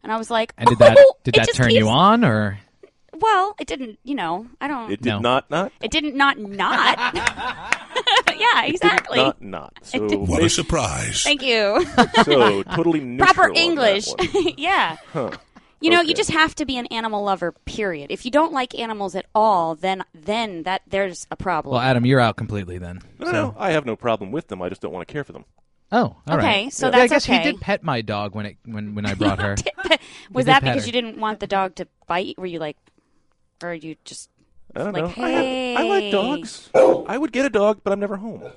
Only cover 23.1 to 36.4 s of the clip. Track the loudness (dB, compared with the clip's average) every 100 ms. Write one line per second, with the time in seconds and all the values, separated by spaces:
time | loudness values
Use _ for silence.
23.1 | -10 -4 -2 -4 -4 -2 -2 -2 -4 -2
24.1 | -2 -4 -8 -8 -8 -8 -6 -10 -10 -10
25.1 | -10 -12 -16 -20 _ _ _ _ -2 -2
26.1 | -6 -4 0 2 0 -2 -2 2 4 4
27.1 | 2 2 0 0 -4 -4 -4 -2 -4 -4
28.1 | -4 -6 -8 -10 -12 -12 -10 -8 -4 -2
29.1 | 0 0 0 -4 -4 -6 -8 -2 -2 -2
30.1 | -20 -8 -2 4 4 4 -2 -2 -4 -4
31.1 | -6 -6 -6 -4 -2 -2 -6 -14 _ _
32.1 | -4 -4 -8 -10 -8 -8 -10 _ _ _
33.1 | _ _ _ _ _ -12 -12 -12 -16 -18
34.1 | -20 -20 _ _ -20 -14 -8 -6 -4 -6
35.1 | -6 -2 0 -2 -4 -4 -2 0 0 0
36.1 | -2 0 -4